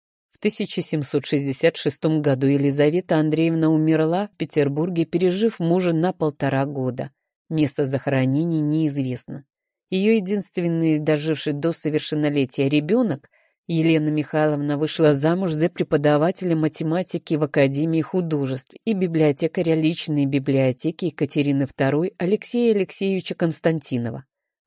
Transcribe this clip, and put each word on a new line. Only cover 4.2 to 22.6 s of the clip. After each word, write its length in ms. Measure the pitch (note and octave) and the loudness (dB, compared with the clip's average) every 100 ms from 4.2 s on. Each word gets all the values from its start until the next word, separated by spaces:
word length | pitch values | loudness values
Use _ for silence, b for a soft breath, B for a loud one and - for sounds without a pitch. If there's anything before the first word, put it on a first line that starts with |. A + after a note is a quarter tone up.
| G#3 | -4
в 80 | - | -6
Петербурге, 720 | E3+ D3+ C#3+ C#3+ F3 E3+ D#3+ | -4 0 0 0 -2 -2 -2
пережив 520 | E3+ F#3 F#3 A3+ - | 0 0 2 0 0
мужа 360 | E3 F3+ F3+ | 0 2 2
на 180 | E3 F3 | 0 0
полтора 540 | - D#3 C#3+ C#3 C3+ C#3 | 0 -4 -2 -2 0 -2
года. 460 | C#3 C3 C3+ C#3 - _ _ _ | -2 -4 -4 -10 -12 _ _ _
Место 380 | D#3+ D3 - C#3 | -2 0 0 -2
захоронения 760 | C3+ - C3+ C3 C#3 E3+ D#3+ | -2 0 0 2 0 0 0
неизвестно. 880 | D3 D#3 D#3 C#3 C3 B2 - C#3+ - _ _ _ _ | 0 0 0 -2 -4 -6 -8 -12 -16 _ _ _ _
Её 240 | F#3+ G#3 A3+ | 0 2 2
единственный 800 | F#3 G#3 - - E3+ E3 D#3+ D3+ | 0 -4 -4 -2 0 2 2 2
доживший 560 | D3+ D3+ D#3 D3+ - | 2 0 0 -2 -2
до 180 | C#3+ E3 | -2 -2
совершеннолетия 960 | E3 D#3 D3+ - D3+ D3+ D3 C3 - C3+ | -2 -2 -2 -2 -2 0 0 -2 0 2
ребёнок, 600 | D3+ D3+ A#3 A3+ C3 - _ _ _ - | 2 2 0 0 -2 -8 _ _ _ -4
Елена 440 | E3 D#3+ D#3+ D3+ | 0 2 2 2
Михайловна, 640 | D3+ C#3+ D#3 D3+ D3 D3 C#3+ | -2 -2 0 0 0 -2 -2
вышла 380 | D#3 - D#3 | -2 2 2
замуж 380 | C#3 D#3 F3+ F#3+ | 4 2 0 0
за 180 | D3+ E3+ | 0 -2
преподавателя 840 | - E3+ D#3 D3 D3 E3 - F3+ | -2 -2 2 2 4 2 0 -2
математики 800 | D#3+ D#3 - D#3+ E3+ F#3 E3+ - | 0 0 -2 -2 -2 -2 -6 -2
в 80 | D#3+ | -2
Академии 600 | D3 D#3 C#3 C#3 D#3+ D#3+ | 0 2 2 2 0 0
художеств 720 | D#3 F#3 E3+ D3+ C3+ C3 - - | 0 -2 -2 -2 -2 -4 -8 -8
и 80 | - | -4
библиотекаря 800 | G3 F#3 E3 D3+ C#3+ D#3+ F#3+ E3 | 0 0 2 2 2 -2 0 0
личной 520 | D#3+ D#3 E3+ - D3 C#3 | 2 2 0 -2 0 2
библиотеки 800 | C#3 C3+ C3+ C3 B2 D#3 D#3+ F3 | 0 0 2 2 0 -4 -4 -6
Екатерины 600 | - C3+ D3+ C#3+ C#3 C3+ | -2 -2 0 2 0 -2
второй 480 | - C3+ C#3+ F#3 - | 0 0 0 -2 -2
Алексея 560 | F3 G#3 - A#3+ | -2 -2 -2 0